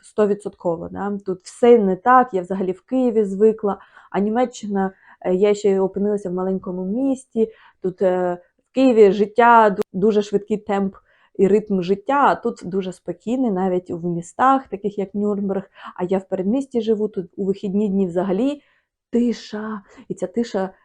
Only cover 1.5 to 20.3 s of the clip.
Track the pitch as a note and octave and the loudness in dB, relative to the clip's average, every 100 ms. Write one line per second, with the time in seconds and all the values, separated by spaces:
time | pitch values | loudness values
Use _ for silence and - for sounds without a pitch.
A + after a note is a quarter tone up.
1.5 | - A#3+ A#3 F#3+ F#3 B3 B3+ B3 F#3 F3 | 2 6 6 4 0 4 4 4 -2 -4
2.5 | F#3+ F#3 F#3 _ C4 B3 A3 G3+ F#3+ A3 | -4 -4 -6 _ -2 0 0 -2 2 2
3.5 | G#3+ G3+ F#3+ - - - F#3+ G#3 A3+ B3+ | 2 -4 -6 -12 -20 -8 -4 -2 0 -2
4.5 | - G#3 G3 F#3+ - _ - F#3 F#3 G#3 | -4 -6 -4 -4 -6 _ -8 -2 2 2
5.5 | G3+ G3+ G3 F#3+ F#3+ G3+ G#3 F#3 F3+ F#3 | 2 2 2 0 -2 -2 -2 -4 -4 -4
6.5 | F#3+ F#3+ F3+ F#3 A#3 C#4 C4 - A3+ A3 | -4 -6 -8 -6 -2 -2 -4 -4 -2 -2
7.5 | - _ _ F#3 F3+ F#3 F3+ F3+ F3 _ | -2 _ _ -8 -2 0 2 -2 -4 _
8.5 | _ _ B3+ C4 A3 G3 F#3 G#3 - A#3 | _ _ 2 4 6 6 6 0 4 6
9.5 | A#3 G#3+ G3 - F#3+ G#3+ G#3 G3+ G3+ G3+ | 6 6 2 -4 0 2 2 0 -4 -2
10.5 | G#3 G#3 G3+ G3 - _ _ _ - F#3+ | -6 -4 -4 -4 -6 _ _ _ 0 4
11.5 | G#3+ G#3+ F#3+ F3 G3+ - C#4 A#3 G#3 A#3 | 4 2 -2 0 -2 0 2 2 2 -2
12.5 | - F3 F#3+ F#3 - - E3+ G#3+ B3+ A#3+ | -6 -6 -6 -6 -10 -12 -10 -6 -2 0
13.5 | F#3 F#3+ F3+ - E3+ F3 E3+ - - B3+ | 0 0 -2 -4 -6 -4 -6 -8 -2 0
14.5 | C4+ - G3 G#3 G3+ G3 G3+ G#3 G3+ G3 | 0 -2 -8 -6 -6 -6 -4 -4 -2 -4
15.5 | G3 - - - - F3+ F#3 - F#3+ F#3+ | -6 -8 -16 -16 -8 -2 -2 -2 -4 -2
16.5 | C4+ C#4 A#3+ A3 G#3 G#3+ G3 F3 - F#3+ | -2 -2 -4 -2 0 -2 -6 -10 -6 -4
17.5 | G3 G3+ G3+ G#3 G3 F#3 F3 F#3+ F#3 C#4 | -4 -4 -2 0 0 0 -2 -2 -2 -2
18.5 | C#4+ _ _ _ _ _ A#3 A#3+ G#3+ - | -4 _ _ _ _ _ 0 0 -2 -8
19.5 | G#3+ A3 G#3 - - - F3+ F#3 | -12 -10 -12 -14 -20 -14 -10 -6